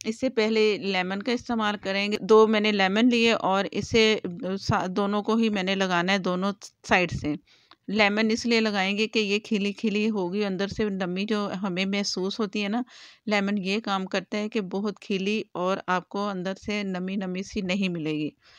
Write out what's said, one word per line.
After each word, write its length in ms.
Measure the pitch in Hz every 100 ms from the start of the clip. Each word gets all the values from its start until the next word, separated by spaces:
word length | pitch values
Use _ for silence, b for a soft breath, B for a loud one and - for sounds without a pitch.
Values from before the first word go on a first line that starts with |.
इससे 280 | - 226 262
पहले 460 | 226 214 220 214 202
लेमन 420 | 190 185 180 196
का 100 | 226
इस्तेमाल 420 | 247 - 233 214 208
करेंगे। 340 | 190 196 208 208
दो 220 | 190 220 220
मैंने 240 | 214 214
लेमन 360 | 208 190 202 247
लिए 240 | 233 233
और 320 | 226 185 196 196 -
इसे 460 | 202 233 220 214 185
सा-, 600 | 170 180 196 - 214 185
दोनों 320 | 185 202 208
को 120 | 202 226
ही 120 | 226
मैंने 240 | 208 185 190
लगाना 340 | 190 175 180
है, 80 | 196
दोनों 320 | 180 180 196 196 - _ -
साइड 260 | 196 175 -
से। 200 | 147 147 b b b b -
लेमन 400 | 208 202 208 220
इसलिए 280 | 233 240 226
लगाएंगे 460 | 220 202 190 202 220
कि 120 | 220
ये 160 | 208 208
खिली 320 | - 214 202
खिली 320 | 196 226 202 214
होगी, 340 | 214 175 202
अंदर 240 | 202 185 202
से 220 | - 208
नमी 340 | 190 180 180 208
जो 140 | 214 202 185
हमें 300 | 196 180 190
महसूस 520 | 202 202 185 185 -
होती 220 | 208 214
है 80 | 202
ना, 140 | 226 254 B B B -
लेमन 300 | 208 196 208
ये 200 | 185 208
काम 240 | 214 196 185
करता 300 | 196 185 214
है 120 | 214
कि 120 | 226 180
बहुत 300 | 190 208 202
खिली 440 | - 190 190 214 - -
और 240 | 180 190 -
आपको 360 | 180 - 202 208
अंदर 260 | 190 180 190
से 240 | - 208 196
नमी 320 | 180 185 196
नमी 260 | 190 180
सी 180 | 196 214
नहीं 260 | 185 202 185
मिलेगी 420 | 170 156 151 151 - b